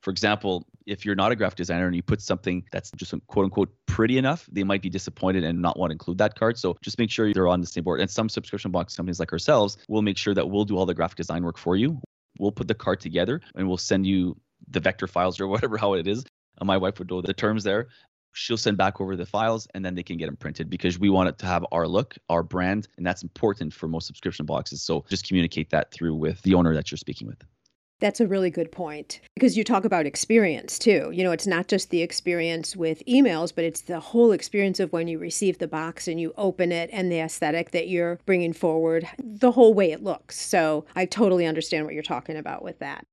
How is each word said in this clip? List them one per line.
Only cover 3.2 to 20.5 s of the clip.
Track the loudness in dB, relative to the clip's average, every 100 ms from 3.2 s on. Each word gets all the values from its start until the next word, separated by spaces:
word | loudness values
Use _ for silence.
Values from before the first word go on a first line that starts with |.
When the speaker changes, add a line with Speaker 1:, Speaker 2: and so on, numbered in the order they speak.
| _
Speaker 1:
quote | 0
unquote | 0 2 -2 _ -6
pretty | 0 2 2
enough, | 0 -2 -6
they | -4
might | 0 0
be | -2
disappointed | -6 -8 -4 0 2
and | 0 0
not | 0 0
want | -2
to |
include | -4 -8 0
that | 0
card. | 2 0 0
So | -2 -4
just | -8 -2
make | -2
sure | 2 2
they're | 4 4
on | 4
the | 0
same | -4
board. | -2 -2
And | -2
some | -2 -2
subscription | -4 -8 -8 -4
box | -4 -4 -6
companies | -6 -4
like | -4
ourselves | -4 2 4 4 -2 -4
will | 0
make | 0 0
sure | 0
that | 0 2
we'll | 0
do | 0 2
all | 0
the |
graphic | 0 -2 -4
design | -6 -4
work | -4 -4
for | 0 2
you. | 2 -2 -10 _ _ -2
We'll | -2
put | -2 -4
the |
card | -4 -2 -2
together | -2 -2 -2 -2 -8
and | -6 -4
we'll | -2
send | 0 0 2
you | 2 0 -4 _ _ -6
the | -2
vector | -2 -2 -4
files | 0 0 -2
or | -2
<laughs> |
whatever, | -2 -2 0
how | 0
it | 0 -2
is. | -4 -6 _ _ _
Uh, |
my | 0 0
wife | 0 -4
would | -8
know | -6
the | -4
terms | -2 0 0
there. | 0 -2 -4 _ _ _ _
She'll | -12 -6 -2
send | 0 2
back | 0 0
over | -6 -6
the |
files | -4 -2 0 -2 -6
and | -8
then | -6
they | -6
can | -6 -6
get | -6
'em | -8
printed | -10